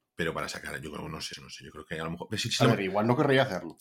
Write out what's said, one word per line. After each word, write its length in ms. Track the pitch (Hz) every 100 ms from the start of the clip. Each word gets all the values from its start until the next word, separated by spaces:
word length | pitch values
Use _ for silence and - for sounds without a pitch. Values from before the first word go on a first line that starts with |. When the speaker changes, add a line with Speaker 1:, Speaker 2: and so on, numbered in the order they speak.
| _ -
Speaker 1:
Pero 180 | 82
para 140 | 76 71
sacar, 300 | - 76 73
yo 120 | 76
creo, 160 | 73 78
no 120 | 78
sé, 200 | - 76
no 80 | 67
sé, 160 | -
yo 60 | -
creo 160 | 78 76
que 120 | 80
a 60 |
lo 60 | 82
mejor, 180 | 85 - 104
sí, 120 | 120
sí, 120 | -
Speaker 2:
A 40 | 117
Speaker 1:
lo 60 |
Speaker 2:
ver, 80 | 104
igual 240 | 95 101 113
no 100 | 120
querría 260 | 139 131
hacerlo. 320 | - 90 85 -